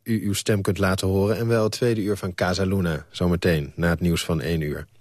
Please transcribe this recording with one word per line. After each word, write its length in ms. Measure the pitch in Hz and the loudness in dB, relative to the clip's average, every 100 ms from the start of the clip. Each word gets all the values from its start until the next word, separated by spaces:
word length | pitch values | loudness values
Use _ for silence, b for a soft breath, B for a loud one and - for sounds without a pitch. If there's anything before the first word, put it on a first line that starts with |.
u 220 | - 110 | -2 -2
uw 80 | 101 | 0
stem 300 | 98 - 107 | -2 0 0
kunt 160 | 95 90 | 0 0
laten 300 | 98 95 95 | 2 2 2
horen. 280 | 98 98 101 | 2 2 0
En 100 | 117 | 0
wel 140 | 117 | 2
het 100 | 107 | 2
tweede 280 | - 123 113 | 0 0 0
uur 160 | 101 98 | 0 -2
van 180 | 98 | -4
Casa 300 | 90 90 90 | -2 0 0
Luna, 420 | 95 98 87 76 - | 0 0 0 -2 -6
zometeen, 600 | - 87 85 92 80 71 - | -2 0 2 2 0 -2 -2
na 120 | 85 | 0
het 120 | 85 | 2
nieuws 240 | 87 82 | 0 0
van 160 | - 80 | -2 -4
één 200 | 67 82 | -2 -2
uur. 260 | 76 73 78 B | -4 -6 -10 B